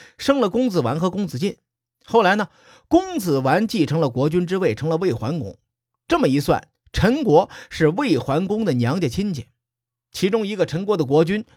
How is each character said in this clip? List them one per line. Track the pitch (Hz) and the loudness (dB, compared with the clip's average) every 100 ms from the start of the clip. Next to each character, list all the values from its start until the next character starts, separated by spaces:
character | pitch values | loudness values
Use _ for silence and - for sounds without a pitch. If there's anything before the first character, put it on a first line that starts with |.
| - - | -20 -6
生 | - 277 | 0 2
了 | 208 | 2
公 | 226 254 | 0 0
子 | 180 | 0
完 | 120 156 | 0 0
和 | 180 | -2
公 | 190 196 | -2 -6
子 | 123 | -4
进。 | 190 - _ _ _ _ | -4 -6 _ _ _ _
后 | - 233 | -2 2
来 | 185 208 | 4 2
呢， | 180 _ _ - - | -2 _ _ -20 0
公 | 330 370 339 | 2 2 -4
子 | 180 139 | -2 0
完 | 131 165 220 | 2 2 0
继 | 214 143 | 0 0
承 | 139 | 0
了 | 147 | 0
国 | 123 147 | 0 0
君 | 180 170 | 0 -2
之 | 190 | -2
位， | 175 | -2
成 | 104 156 | -2 -2
了 | 160 | -2
魏 | 185 | -2
桓 | 113 113 170 | -2 -4 -6
公。 | 104 - _ _ _ _ - | -8 -12 _ _ _ _ -2
这 | 339 | 0
么 | 170 | 2
一 | 139 | 2
算， | 143 139 - _ _ | 0 -2 -4 _ _
陈 | - 202 277 | 0 2 2
国 | 294 156 196 - - | 4 4 2 -4 -12
是 | - 156 | 0 0
魏 | 185 285 139 | 2 0 0
桓 | 123 143 190 | 0 -2 -2
公 | 214 214 | -2 -2
的 | |
娘 | 127 120 175 | 0 0 0
家 | 151 | -2
亲 | 165 202 | -2 -4
戚， | 147 - _ _ _ _ _ _ | -6 -10 _ _ _ _ _ _
其 | - 190 | -2 0
中 | 226 202 | 0 -2
一 | 208 | -2
个 | 156 | -2
陈 | 160 202 | -2 -2
国 | 202 | -2
的 | 131 | 2
国 | 147 | 2
君 | 165 208 - | 2 0 -6